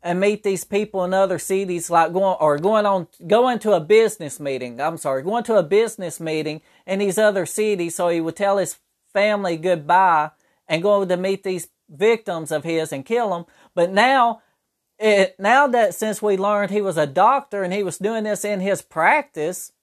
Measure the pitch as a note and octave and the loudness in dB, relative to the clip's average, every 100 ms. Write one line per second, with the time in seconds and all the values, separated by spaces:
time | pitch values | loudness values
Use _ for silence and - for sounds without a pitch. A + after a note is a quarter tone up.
0 | F3+ F3 G3+ G#3 G3+ F#3+ - G3+ G#3 G3 | -4 0 0 0 -2 -4 -4 -4 -4 -4
1 | F3+ F#3+ G3 F3 - F#3+ G3 F3 D#3+ E3+ | -2 0 0 -2 -2 -4 -2 -6 0 2
2 | E3 F3 G3 F#3 D#3 D3 F3 A3 G#3 G3 | 2 0 -2 0 0 2 2 2 2 -2
3 | E3 _ E3+ G#3 B3+ A#3+ G#3+ F#3+ D#3 G#3+ | -4 _ 0 2 4 0 2 0 4 4
4 | A3+ G#3+ D#3 - D3 C3+ B2 A#2+ D3 E3 | 4 0 -12 -8 -6 -6 -8 -6 -6 -4
5 | D3+ C3+ D3+ A#3 A#3 A3 D#3 G3 A3+ - | -4 -4 -2 -4 0 2 4 2 0 -4
6 | F3+ - E3 D#3 D#3 D#3 _ _ - F#3+ | -12 -8 -6 -4 -4 -8 _ _ -6 -2
7 | G3+ F#3 G#3+ G3 E3+ - G#3+ G3+ E3+ - | -2 2 2 2 -4 -2 -2 -2 -4 -2
8 | F3 F3 E3 D#3+ G3 G3 F3+ - _ _ | 0 0 -4 -4 0 0 -2 -6 _ _
9 | _ G3+ G#3 G#3 G3 E3 E3 F3 D3 F3 | _ 0 0 0 -2 -4 -2 -2 2 4
10 | F#3+ D#3+ D3+ _ _ _ _ D#3+ F#3+ G3+ | 4 4 0 _ _ _ _ -2 2 2
11 | F#3+ F3+ F#3 F#3+ G3 F#3 - _ _ D3 | 2 -2 -2 -4 -4 -8 -8 _ _ -2
12 | G#3 A3+ A3 E3+ D#3 D#3 D#3+ E3 D#3+ C#3 | 2 2 -2 -8 -4 -6 -2 -4 -2 -6
13 | C#3 A3+ A3+ F3 E3+ _ _ - F3 F#3+ | -4 -2 -2 -4 -8 _ _ -2 0 4
14 | A#3+ C4+ A#3 A3+ _ _ _ _ _ _ | 4 4 2 0 _ _ _ _ _ _
15 | G#3+ G3+ F#3+ _ G3 B3+ C#4+ A#3+ G#3+ - | 2 4 2 _ 2 4 4 4 2 0
16 | A3 G#3 G#3+ G3 G3 G#3 G3+ G3+ G3 E3 | -4 -2 -2 0 0 0 0 -2 -2 0
17 | D3+ C3+ G#3 C4+ C4+ G3+ F#3 F#3+ G3 - | -2 4 4 4 -2 -6 -4 -4 -4 -4
18 | F#3+ A3+ G#3+ G#3 G#3 G3+ F#3+ F#3+ - - | -4 -4 -4 -4 -4 -4 -2 -2 -4 0
19 | E3+ A#3 - - D3+ F#3 - _ | 2 2 0 -6 -6 -6 -14 _